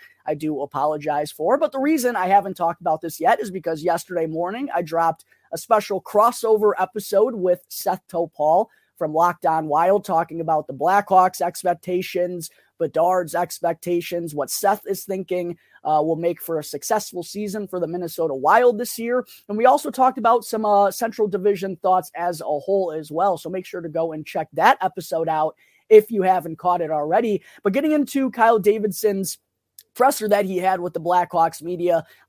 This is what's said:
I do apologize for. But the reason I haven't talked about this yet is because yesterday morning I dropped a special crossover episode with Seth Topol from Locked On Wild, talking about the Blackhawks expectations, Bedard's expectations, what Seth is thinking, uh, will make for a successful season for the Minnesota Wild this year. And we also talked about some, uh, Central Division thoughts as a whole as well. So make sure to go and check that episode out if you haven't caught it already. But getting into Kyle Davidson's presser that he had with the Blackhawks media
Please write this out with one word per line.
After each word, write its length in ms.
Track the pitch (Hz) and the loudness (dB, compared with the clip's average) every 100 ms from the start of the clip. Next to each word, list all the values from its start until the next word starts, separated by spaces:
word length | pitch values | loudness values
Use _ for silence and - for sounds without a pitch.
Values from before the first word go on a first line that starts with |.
| - _ 151 | -20 _ -8
I 80 | |
do 280 | 151 156 143 | -6 -4 -6
apologize 720 | 139 139 151 151 143 147 151 | -6 -2 -2 -2 -2 -4 -4
for. 260 | - 165 277 | -4 0 0
But 140 | 302 | 0
the 80 | 269 | -2
reason 360 | 285 311 247 220 | 0 0 0 -2
I 120 | 185 | 2
haven't 280 | 202 190 180 | 2 2 -2
talked 260 | 165 170 | -4 -2
about 200 | 170 156 | -2 -2
this 180 | 165 - | -4 -2
yet 200 | 180 240 | 2 2
is 120 | 214 | 0
because 320 | 180 160 160 | -6 -6 -2
yesterday 420 | 170 165 - 175 160 | -2 -2 -2 -4 -4
morning 440 | 160 175 233 277 | -4 -4 -6 -6
I 80 | 170 | -6
dropped 440 | 160 165 165 160 _ _ _ | -2 0 0 -2 _ _ _
a 60 | 165 | -10
special 440 | - 214 - 190 | 2 2 2 -4
crossover 720 | - 208 233 - 220 214 208 180 | 0 4 4 2 2 4 4 2
episode 560 | 185 220 - 196 240 233 | -2 -4 0 2 2 2
with 260 | 180 180 _ | 0 0 _
Seth 340 | - 196 185 _ | -6 -4 -4 _
Topol 600 | 170 165 - 151 175 233 _ _ - | -4 -4 -2 2 2 2 _ _ -6
from 160 | 156 | -2
Locked 340 | 156 175 170 170 | 2 2 2 0
On 200 | 156 156 | 0 0
Wild, 380 | 147 175 202 202 | 2 4 2 0
talking 360 | 165 170 165 | -2 -2 -4
about 260 | 165 156 147 | -2 -2 -2
the 60 | |
Blackhawks 680 | 135 160 202 202 185 185 - | -2 2 2 4 4 4 2
expectations, 1120 | 170 - 185 170 185 180 185 180 180 175 160 _ _ - | -4 -2 -4 -4 -4 -4 -2 -2 -2 -4 -12 _ _ -6
Bedard's 560 | 160 160 175 185 165 | -4 0 2 2 0
expectations, 1000 | 180 170 - 165 160 175 175 - 175 170 147 | -2 -4 -2 -4 -4 -2 -4 -2 -6 -6 -6
what 160 | 135 | -6
Seth 340 | - 196 208 - | 0 0 0 -2
is 200 | 190 - | -6 -6
thinking, 520 | 190 180 180 175 170 _ _ | -8 -4 -4 -4 -8 _ _
uh, 200 | 151 151 | 0 2
will 120 | 160 160 | 2 0
make 240 | 170 170 | -2 -4
for 200 | - 160 | -6 -6
a 40 | |
successful 600 | 147 143 - 214 - 180 | -6 -10 -4 -4 -4 -10
season 440 | 165 202 208 208 196 | -10 -8 -8 -8 -8
for 120 | 185 | -6
the 80 | 160 | -6
Minnesota 480 | 175 175 - 160 135 | -6 -8 -4 -4 0
Wild 420 | 143 226 247 214 | 4 6 6 2
this 220 | 240 - | -4 -6
year. 260 | 233 254 - - - | -2 -2 -4 -12 -8
And 80 | 208 | 2
we 80 | 247 | 4
also 240 | 285 294 | 4 0
talked 300 | 262 254 254 | 0 0 2
about 260 | 226 233 - | 2 2 0
some, 200 | 226 214 | -4 2
uh, 260 | 202 202 | 4 4
Central 360 | - 226 - 214 | 0 -6 -2 -2
Division 500 | 190 202 190 190 175 | 0 0 0 -4 -4
thoughts 340 | 185 185 - 160 | 0 0 0 -6
as 260 | 175 165 | -4 -4
a 180 | 147 147 | -4 -4
whole 320 | 180 196 180 | -2 -2 -2
as 200 | 156 151 | -6 -6
well. 280 | 160 196 170 | -2 0 -2
So 100 | - | -6
make 160 | 185 - | -10 -10
sure 160 | 180 | -12
to 80 | 165 | -6
go 220 | 160 165 | -4 -4
and 120 | 156 | -6
check 260 | 151 180 151 | -8 -8 -6
that 240 | 143 202 277 | 2 4 4
episode 460 | 190 - 165 165 165 | -2 -6 -6 -4 -2
out 280 | 156 160 - _ _ - | 0 -2 -4 _ _ 6
if 220 | 214 214 | 8 8
you 100 | 214 | 2
haven't 380 | 185 185 175 160 | 2 0 -2 -4
caught 220 | 180 175 | 0 0
it 100 | 156 | 0
already. 500 | 151 151 196 233 190 - - | -2 0 0 2 -2 -6 -6
But 100 | 202 | -2
getting 200 | 254 302 | 0 2
into 360 | 302 277 277 262 | 0 0 -2 -2
Kyle 300 | 247 226 226 | 2 4 4
Davidson's 800 | 202 214 208 - 214 196 185 - _ _ _ - _ | 2 2 -2 -2 -2 -2 -4 -10 _ _ _ -20 _
presser 360 | - 262 - 214 | 2 2 2 2
that 160 | 208 196 | 2 2
he 120 | 185 | 0
had 220 | 185 185 | 0 0
with 140 | 175 | -2
the 80 | 170 | -4
Blackhawks 600 | 165 180 170 175 165 - | 0 0 2 2 0 -2
media 440 | 165 180 175 165 - _ | -8 -2 0 0 -2 _